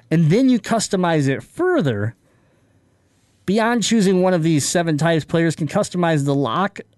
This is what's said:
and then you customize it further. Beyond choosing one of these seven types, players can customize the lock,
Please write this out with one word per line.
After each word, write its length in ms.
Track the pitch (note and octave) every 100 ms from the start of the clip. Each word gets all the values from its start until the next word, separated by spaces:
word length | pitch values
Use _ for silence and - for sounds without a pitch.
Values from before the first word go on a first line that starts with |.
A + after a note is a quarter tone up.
| -
and 180 | D#3+ D#3
then 200 | G3+ C4+
you 100 | B3
customize 720 | - A#3 - F#3+ F3 E3 C3+
it 120 | C3
further. 720 | - - F#4 F4 D3+ G#2 G#2+ - _ _ _ _ _ _ _ _ _ _ _ _ -
Beyond 380 | G#3 A3+ A#3+
choosing 380 | F#3 A3+ F#3+ F#3
one 120 | F#3
of 100 | F3+
these 240 | D#3+ D#3 -
seven 300 | F3+ E3 D3
types, 280 | E3 E3 -
players 300 | E3 E3 -
can 120 | D3
customize 580 | G3 G#3 F3+ E3+ D#3 C#3
the 100 | C#3
lock, 440 | C3 C3 G3 - -